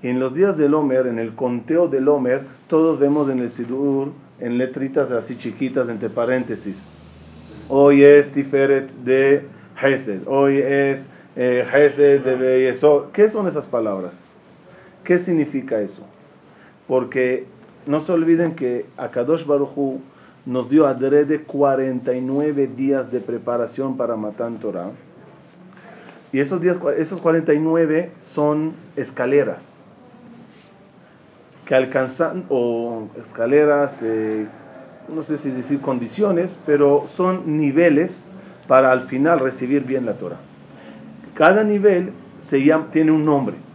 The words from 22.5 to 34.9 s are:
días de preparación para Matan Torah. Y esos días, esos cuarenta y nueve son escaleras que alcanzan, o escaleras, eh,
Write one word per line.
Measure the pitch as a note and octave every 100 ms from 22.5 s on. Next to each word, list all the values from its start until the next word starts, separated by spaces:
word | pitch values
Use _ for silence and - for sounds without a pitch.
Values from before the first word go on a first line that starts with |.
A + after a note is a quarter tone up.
| C#3+ C3+
días | A#2 C3+ C#3 A#2
de | B2
preparación | - A#2+ B2 A#2+ A2+ - C3+ B2+
para | A#2 A2+
Matan | G#2+ G2+ A#2 A2+
Torah. | G#2+ F#2 F2+ B2 - - - - - - - - - - - - -
Y | C3
esos | C#3 F3+
días, | F3+ F3+ - C#3+
esos | D#3 F#3
cuarenta | E3 E3 D#3+
y | D3+
nueve | D#3 E3 D#3+ D#3 F3 -
son | - - D3 D3+ D#3+ D#3+ - -
escaleras | C3 - B2+ C#3+ B2 F2 - - - - - - - - - - - - - - - _ - _ - -
que | - C3
alcanzan, | C3 C3+ C3 - E3 F3+ F3+
o | C3+ A#2+ A#2 A#2 A#2 G#2+ A2+
escaleras, | A#2 - A#2 C#3+ D3 C#3+ C#3+ -
eh, | A2+ A2 A2 A2 G#2+ - - - -